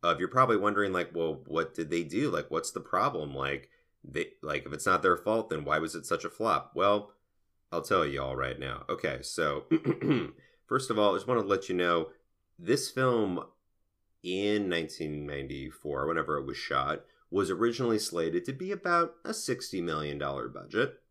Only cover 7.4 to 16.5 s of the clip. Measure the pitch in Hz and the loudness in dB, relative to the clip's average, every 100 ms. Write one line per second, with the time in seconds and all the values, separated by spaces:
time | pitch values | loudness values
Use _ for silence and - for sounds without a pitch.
7.4 | _ _ _ 85 - 95 78 67 67 65 | _ _ _ -6 2 2 2 0 -4 -2
8.4 | 65 - 67 60 - - 90 64 - - | -4 -4 -6 -8 -6 -4 -2 -4 -6 0
9.4 | 78 71 - 160 - - - 131 85 - | 0 0 0 0 2 0 2 2 0 -10
10.4 | - _ _ 127 131 107 104 92 - 120 | -20 _ _ -2 0 4 4 4 2 0
11.4 | 98 95 - 90 87 85 80 - _ _ | 2 0 2 2 4 4 2 -8 _ _
12.4 | _ _ 87 143 - - 131 120 101 90 | _ _ 0 0 2 0 2 4 2 0
13.4 | - _ _ _ _ _ _ _ 85 95 | -6 _ _ _ _ _ _ _ -4 0
14.4 | 101 107 98 85 80 - 78 76 73 71 | 2 2 2 0 -2 -6 -6 -6 -6 -6
15.4 | 69 69 67 - 76 69 73 82 78 76 | -8 -8 -10 -10 -6 -2 0 -2 -2 -4
16.4 | 69 | -4